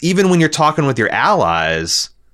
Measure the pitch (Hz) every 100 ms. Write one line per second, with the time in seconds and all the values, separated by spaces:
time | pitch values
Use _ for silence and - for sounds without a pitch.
0 | 170 185 190 175 156 - 151 156 139 117
1 | 107 107 156 190 87 82 80 80 82 -
2 | - _ _